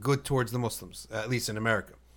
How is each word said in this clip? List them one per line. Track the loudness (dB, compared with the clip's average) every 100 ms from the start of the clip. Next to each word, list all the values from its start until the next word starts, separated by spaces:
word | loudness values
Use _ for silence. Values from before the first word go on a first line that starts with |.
good | 2 2
towards | 2 2 2
the | 0
Muslims, | -2 -2 -10 -14 -8
at | -4 0
least | 0 0
in | 0
America. | 2 2 0 -12 -20